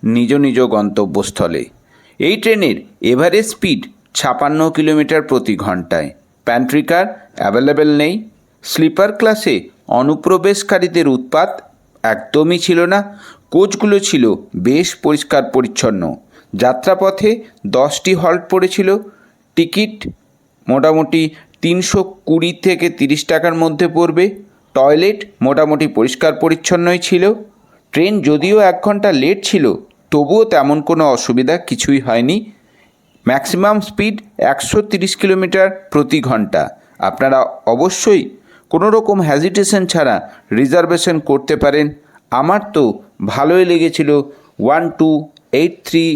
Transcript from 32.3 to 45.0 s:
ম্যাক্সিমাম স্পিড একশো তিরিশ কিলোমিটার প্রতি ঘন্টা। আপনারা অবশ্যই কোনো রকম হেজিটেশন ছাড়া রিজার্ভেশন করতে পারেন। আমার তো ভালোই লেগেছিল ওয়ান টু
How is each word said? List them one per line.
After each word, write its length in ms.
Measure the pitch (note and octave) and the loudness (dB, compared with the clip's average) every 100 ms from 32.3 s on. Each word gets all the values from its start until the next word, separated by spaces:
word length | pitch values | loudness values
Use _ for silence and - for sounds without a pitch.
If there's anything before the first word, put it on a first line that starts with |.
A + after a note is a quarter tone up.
| F#3+ A3 - _ _ _ _ _ _ - | -2 -6 -20 _ _ _ _ _ _ -2
ম্যাক্সিমাম 520 | C3 - F3+ G3+ G#3+ | -2 -2 0 2 0
স্পিড 340 | - - G#3 G#3 - - - | -4 -4 -4 -4 -14 -2 0
একশো 280 | - - G#3+ | 0 -2 -2
তিরিশ 320 | G#3 G3 F#3 - | -2 -2 -4 -2
কিলোমিটার 520 | G3+ F#3+ F#3 F#3+ F#3+ F#3+ - | 0 0 0 2 0 0 -4
প্রতি 300 | D3 D3 D#3 | -2 0 -2
ঘন্টা। 420 | B2+ A2+ G#2 D#2+ C#2 - _ _ | 0 -2 0 -2 -4 -8 _ _
আপনারা 400 | F#2+ - C3+ C3 - - - | -4 0 0 2 0 -4 -2
অবশ্যই 560 | A#2+ F3+ - - G3 - - _ _ _ | 0 0 0 2 2 0 -12 _ _ _
কোনো 160 | E3 G3+ | 0 2
রকম 260 | A3 G#3+ G3+ | 2 2 0
হেজিটেশন 640 | D#3+ C#3+ E3+ F#3 G3 G3+ F#3 | 2 0 0 0 0 0 0
ছাড়া 300 | E3+ C#3 G#2 - - _ | 0 0 0 -4 -20 _
রিজার্ভেশন 640 | G#2+ C3+ E3+ E3+ E3+ F#3 D#3+ | 0 2 2 2 0 0 -2
করতে 360 | - E3+ - D3+ | 0 -2 0 0
পারেন। 300 | D3 C#3+ D3+ D3 _ _ _ | 0 0 -2 -6 _ _ _
আমার 300 | A#2+ D3 G3+ G3+ | -2 0 0 0
তো 100 | E3 B2+ G2+ - _ G2+ | 0 0 0 -12 _ -6
ভালোই 400 | C3+ D3 F3+ F3+ | -2 2 4 4
লেগেছিল 440 | E3+ D#3+ E3 D3 D3 C#3+ - _ _ | 2 0 0 0 0 -2 -12 _ _
ওয়ান 240 | A2 D#3 E3 | 0 0 -2
টু 120 | E3 | 0